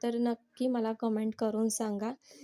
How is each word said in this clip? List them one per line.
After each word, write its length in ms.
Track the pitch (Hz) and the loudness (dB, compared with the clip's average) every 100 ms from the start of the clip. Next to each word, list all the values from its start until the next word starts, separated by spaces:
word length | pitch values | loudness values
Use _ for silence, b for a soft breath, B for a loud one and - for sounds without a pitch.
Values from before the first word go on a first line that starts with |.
तर 140 | 240 233 | -2 0
नक्की 460 | 240 226 _ - 254 | 0 0 _ -2 0
मला 240 | 247 220 226 | 2 0 0
कमेंट 340 | 226 214 220 214 | 0 0 0 0
करून 300 | 220 214 226 | 0 2 0
सांगा. 420 | - 220 202 214 269 B B | 0 -2 -2 -4 -8 B B